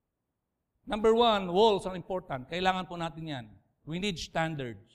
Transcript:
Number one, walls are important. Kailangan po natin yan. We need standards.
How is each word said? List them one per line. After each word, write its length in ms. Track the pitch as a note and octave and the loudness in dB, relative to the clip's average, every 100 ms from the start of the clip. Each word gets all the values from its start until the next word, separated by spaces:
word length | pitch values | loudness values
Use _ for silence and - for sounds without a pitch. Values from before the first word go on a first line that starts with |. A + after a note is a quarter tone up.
| _ _ _ _ _ _ _ _ | _ _ _ _ _ _ _ _
Number 320 | - G#3 A3 A3+ | -8 0 4 6
one, 320 | A#3 G#3 F#3 | 6 4 2
walls 400 | F3 A3 F#3+ F#3 | 4 6 4 -2
are 80 | F#3 | -8
important. 480 | - F#3 F3+ C3+ B2 | -8 -8 -6 -10 -8
Kailangan 340 | E3+ F#3 F#3 | -2 0 0
po 160 | F3 F3 | -4 -8
natin 240 | E3 D#3+ | -8 -8
yan. 220 | D#3+ C3+ G#2+ G2 _ _ D3 | -10 -10 -12 -20 _ _ -10
We 80 | E3+ | -6
need 240 | G#3 D#3+ | -6 -6
standards. 640 | - E3+ D#3+ D3+ B2 G#2 _ | -6 -4 -4 -4 -8 -10 _